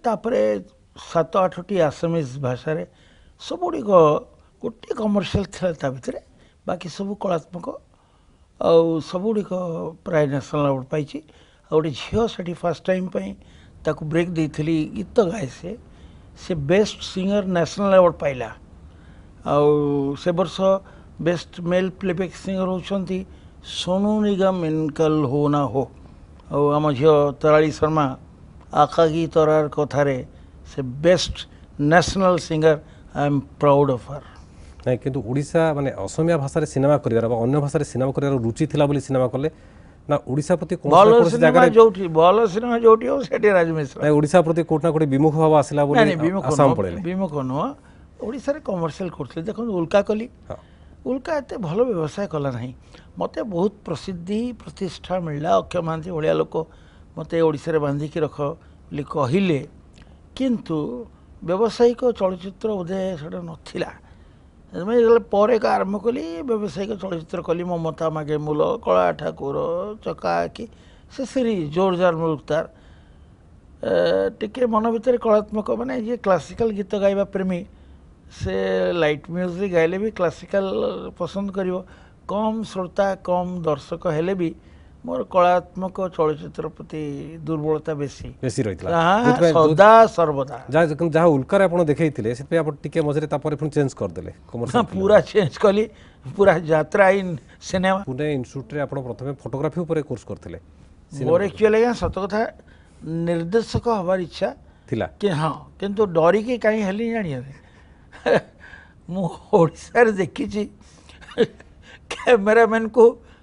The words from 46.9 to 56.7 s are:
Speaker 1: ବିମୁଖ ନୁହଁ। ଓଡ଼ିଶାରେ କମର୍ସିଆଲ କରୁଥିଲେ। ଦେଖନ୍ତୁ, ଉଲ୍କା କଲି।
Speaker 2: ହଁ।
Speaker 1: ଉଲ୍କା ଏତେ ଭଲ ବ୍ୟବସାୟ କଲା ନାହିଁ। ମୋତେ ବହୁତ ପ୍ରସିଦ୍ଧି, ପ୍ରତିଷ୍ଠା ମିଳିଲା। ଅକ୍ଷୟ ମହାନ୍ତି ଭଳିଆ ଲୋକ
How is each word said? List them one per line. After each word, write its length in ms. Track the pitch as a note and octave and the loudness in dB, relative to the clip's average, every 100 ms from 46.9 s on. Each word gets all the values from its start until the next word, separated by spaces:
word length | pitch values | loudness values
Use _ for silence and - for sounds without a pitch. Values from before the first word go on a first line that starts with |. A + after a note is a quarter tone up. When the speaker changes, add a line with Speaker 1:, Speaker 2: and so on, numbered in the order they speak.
| E2+ | -4
Speaker 1:
ବିମୁଖ 320 | E3+ F#3 F#3 D3 | -6 -4 -4 -4
ନୁହଁ। 260 | C3 C#3 A#3 C#4+ - - - - | -4 -4 -6 -8 -20 -20 -20 -12
ଓଡ଼ିଶାରେ 440 | G#3 C4 - D4 | -10 -6 -6 -6
କମର୍ସିଆଲ 500 | B3+ F#3 E3 - F3+ | -6 -4 -4 -6 -10
କରୁଥିଲେ। 340 | - C3+ E3 E3 | -8 -10 -8 -8
ଦେଖନ୍ତୁ, 260 | G#3 A#3 | -8 -4
ଉଲ୍କା 260 | F#3 D#3+ G3+ | -4 2 2
କଲି। 240 | G3+ G#3+ B3 - - | 2 -4 -6 -14 -16
Speaker 2:
ହଁ। 80 | - - - - - - | -16 -16 -20 -20 -12 -6
Speaker 1:
ଉଲ୍କା 260 | C4 F4 D4+ | -6 -4 -6
ଏତେ 180 | B3 C#4 | -6 -8
ଭଲ 220 | E3 F#3+ B3+ | -4 0 0
ବ୍ୟବସାୟ 360 | F3+ D3+ - G3+ | 0 -4 -6 -6
କଲା 220 | D#3 C#3 | -4 -4
ନାହିଁ। 200 | A#2+ B2+ - - - - - | -4 -8 -14 -20 -20 -20 -8
ମୋତେ 240 | - D#4+ | -8 -6
ବହୁତ 320 | B3+ E3+ G#3 - - | -6 -2 -2 -4 -10
ପ୍ରସିଦ୍ଧି, 540 | D3+ - F3+ E3+ G#3+ B3 A#3 | -10 -8 -10 -6 -6 -6 -10
ପ୍ରତିଷ୍ଠା 520 | - - F#3+ - - F#3 | -18 -10 -10 -10 -6 -6
ମିଳିଲା। 300 | E3 D3 D#3+ F#3+ | -4 -4 0 0
ଅକ୍ଷୟ 180 | - F3+ | 0 -4
ମହାନ୍ତି 280 | E3 D#3+ F3 | -4 -6 -6
ଭଳିଆ 220 | D#3+ D#3+ | -2 0
ଲୋକ 220 | D#3+ D#3 D#3+ D#3+ | 0 -2 -4 -8